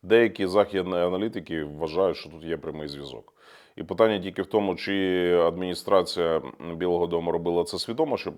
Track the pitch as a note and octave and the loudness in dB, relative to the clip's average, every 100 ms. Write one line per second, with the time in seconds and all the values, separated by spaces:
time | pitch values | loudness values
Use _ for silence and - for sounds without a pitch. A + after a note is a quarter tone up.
0 | F#2 A2+ A2+ F#2 F#2+ G2 G2+ G2 F2+ F2+ | 6 6 6 2 2 2 2 0 -2 0
1 | F2 F#2 A2 G#2+ D#2 D#2+ D2 D2+ D#2+ D#2+ | 0 0 -4 -6 -6 -6 -6 -6 -4 2
2 | F#2+ D#2 D#2+ D#2+ E2 D#2+ D#2+ D2+ D2+ C#2+ | 2 0 -10 -14 -8 -6 -6 -10 -10 -10
3 | C#2 A#1+ - _ - - _ - E2 F2+ | -14 -16 -20 _ -20 -20 _ -14 -8 4
4 | A2+ G#2 F#2 F2+ F#2 G#2+ G2+ E2+ - G2 | 4 4 -4 -6 0 0 0 -2 -2 0
5 | F#2+ F2+ F2 F2 E2+ E2+ F#2 F2 - G2 | 2 2 4 4 4 0 -6 -6 2 2
6 | F2 - E2 D#2+ C2 - E2 E2 F2+ F2 | 2 -2 0 0 -4 -14 -12 -4 -2 0
7 | E2+ E2+ E2+ E2+ E2+ F2 E2+ F#2 - A#2+ | 0 -2 -2 -2 0 0 0 -4 -6 -4
8 | D#3 A2+ F#2 | -2 -2 -6